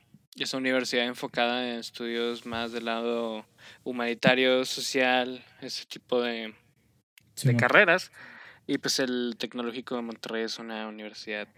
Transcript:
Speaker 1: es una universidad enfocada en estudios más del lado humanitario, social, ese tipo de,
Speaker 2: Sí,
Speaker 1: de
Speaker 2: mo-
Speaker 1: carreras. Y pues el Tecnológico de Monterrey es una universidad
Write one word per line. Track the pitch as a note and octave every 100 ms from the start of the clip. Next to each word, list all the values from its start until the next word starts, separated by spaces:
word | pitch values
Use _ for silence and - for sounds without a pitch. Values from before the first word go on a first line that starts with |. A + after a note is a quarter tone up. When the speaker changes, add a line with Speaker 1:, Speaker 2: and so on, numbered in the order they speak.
| _ - _
Speaker 1:
es | - C3+
una | C3+
universidad | C3 C3 A#2+ B2+
enfocada | A#2+ B2 C3+ - A#2+ B2 B2
en | A#2
estudios | A2 - A#2+ A#2 A#2+ A#2 A#2+
más | A#2 A#2
del | A#2 A#2
lado | A#2 A#2 A#2 A#2 G#2+ - _ - -
humanitario, | - B2 A#2+ A2+ C3 B2+ B2+ B2+
social, | C3 - A#2+ C3+ B2+ B2+ B2 B2+ - -
ese | C3 -
tipo | - - - B2
de, | A#2+ A#2 A2 G#2+ _ _ _ _ _ _ _
Speaker 2:
Sí, | - C3
Speaker 1:
de |
Speaker 2:
mo- | A#2+
Speaker 1:
carreras. | A#2+ D3 F#3+ F3+ - - - - - - -
Y | C#3
pues | C3+ -
el | C3 B2 A#2+ A2
Tecnológico | A#2 B2 A#2+ B2 A#2+ B2
de |
Monterrey | A#2 A2+ - A2+
es | A2+ -
una | A#2 A2 A2
universidad | G#2+ G#2+ - - G#2+ G#2